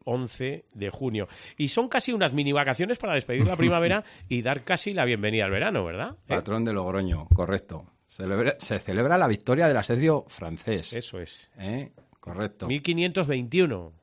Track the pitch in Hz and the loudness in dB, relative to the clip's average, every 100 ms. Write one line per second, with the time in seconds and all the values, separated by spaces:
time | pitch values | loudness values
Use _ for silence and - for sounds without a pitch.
0 | - 123 123 - 131 143 - - 101 - | -4 -4 -4 -6 -6 -6 -12 -10 -8 -6
1 | 131 110 95 - - - 143 - 240 262 | -4 -4 -6 -10 -14 -4 -2 0 0 0
2 | - 226 165 139 143 143 135 127 185 240 | 0 0 2 2 2 2 2 0 0 -2
3 | 214 147 - 123 120 170 170 175 170 196 | 0 -2 0 2 2 4 4 4 4 2
4 | - - - 120 113 143 - - 208 190 | -2 -12 -6 -2 0 -2 0 -2 0 0
5 | 123 113 104 110 98 98 190 165 87 90 | 2 2 2 2 2 2 0 0 -2 -4
6 | 180 294 - 127 87 110 113 101 90 95 | -8 -10 -4 -2 0 0 0 0 0 0
7 | 92 82 80 - 87 98 - 80 - _ | 0 0 4 4 4 0 -2 -14 -16 _
8 | - - 95 98 120 - - 101 - 98 | -20 -8 -2 0 0 0 -4 -6 -2 0
9 | 135 180 147 104 - 135 165 123 98 117 | 2 4 4 2 2 4 4 4 2 2
10 | 160 147 - - 82 85 - 101 - 120 | 4 2 0 -10 -8 -8 -2 -2 -2 -8
11 | - 92 82 - - - 98 123 139 - | -10 -10 -12 -16 -20 -12 -8 -6 -8 -16
12 | - _ - 87 107 - - 143 143 170 | -20 _ -12 -6 -6 -4 -4 -2 0 0
13 | 180 185 147 131 120 165 175 98 82 80 | 0 0 0 0 0 2 2 2 -8 -16